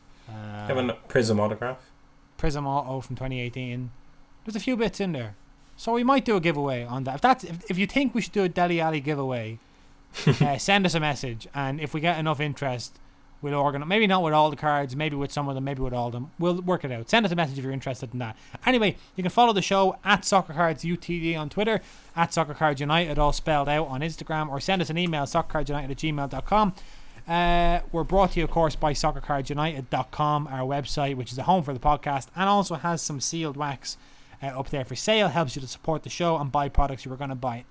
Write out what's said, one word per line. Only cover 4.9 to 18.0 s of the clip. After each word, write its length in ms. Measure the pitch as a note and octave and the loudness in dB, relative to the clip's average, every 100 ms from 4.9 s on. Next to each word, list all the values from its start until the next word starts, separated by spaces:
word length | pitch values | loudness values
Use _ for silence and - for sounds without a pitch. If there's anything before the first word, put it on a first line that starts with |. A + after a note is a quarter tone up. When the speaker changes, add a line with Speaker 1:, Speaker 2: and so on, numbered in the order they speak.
| - | -2
Speaker 1:
in 120 | G3 | -4
there, 240 | D3+ A2+ G2 - - - - | -4 -8 -12 -20 -20 -20 -10
so 180 | - | -2
we 100 | A#3 | 2
might 200 | B3 C#4 B3 | 4 4 4
do 100 | G3+ | 2
a 40 | |
giveaway 420 | E3 D3 C#3+ B2+ | 2 0 0 -2
on 200 | A#2+ B2+ C3 | -4 -4 -4
that. 100 | C3+ | 2
If 60 | |
that's, 220 | B3 C4 | 4 4
if, 260 | E3+ E3+ - | -2 -10 -4
if 60 | F3 | -2
you 80 | G3+ | 0
think 260 | C4 C#4 | 2 2
we 80 | A#3+ | 0
should 100 | - | -2
do 100 | G#3 | 0
a 60 | F#3+ | 0
Dele 300 | D#3+ F3 E3+ | 2 2 2
Alli 200 | D#3+ D#3 | 2 0
giveaway, 580 | C3+ D3 C3+ B2 A2 A2+ - - - - | -2 -2 -2 -4 -6 -10 -16 -20 -20 -20
Speaker 2:
<laughs> 280 | - - - | -18 0 2
Speaker 1:
uh, 300 | B2+ D3 C3+ | 4 2 0
send 260 | - G3+ F#3 | 2 4 4
us 80 | |
a 60 | D#3+ | 2
message, 480 | D3+ C3 C3 A2+ - C#3+ | 0 -2 -4 -8 -8 -6
and 260 | C#3 C#3 | -4 -4
if 120 | D3+ D#3+ | -4 0
we 60 | |
get 160 | D#3+ D#3+ | 0 2
enough 200 | D#3+ C#3+ | 0 0
interest, 580 | D3+ C3 C#3+ B2 - - - - - - | -2 -2 -4 -4 -8 -14 -20 -20 -20 -10
we'll 100 | C#3+ | -4
organize. 340 | C#3+ C#3+ C#3 D3 | 0 0 0 0
Maybe 200 | G#3 G#3+ | 4 4
not 160 | F#3+ | 4
with 100 | E3 | 4
all 160 | D3+ D#3 | 6 4
the 60 | D3 | 4
cards, 400 | D3+ D3 C#3+ B2+ | 0 2 0 -2
maybe 200 | D#3 C#3+ | -2 -2
with 160 | C#3 | -2
some 160 | - C#3 | -2 -4
of 60 | |
them, 100 | C3+ | -2
maybe 180 | C3+ C#3 | -4 -2
with 120 | C3 | -2
all 140 | B2 A#2+ | -2 -2
of 60 | |
them. 180 | A#2+ C#3 - | -4 -8 -2
We'll 200 | E3+ F3 | 0 0
work 220 | F3+ F3+ | 0 -2
it 80 | C#3 | -2
out. 180 | A#2 A#2 | -6 0
Send 160 | A3+ G#3 | 2 4
us 60 | |
a 40 | F3 | 2
message 220 | D#3 C3+ | 0 -2
if 40 | |
you're 80 | C3 | -4
interested 380 | C3+ C3+ B2+ | -4 -6 -8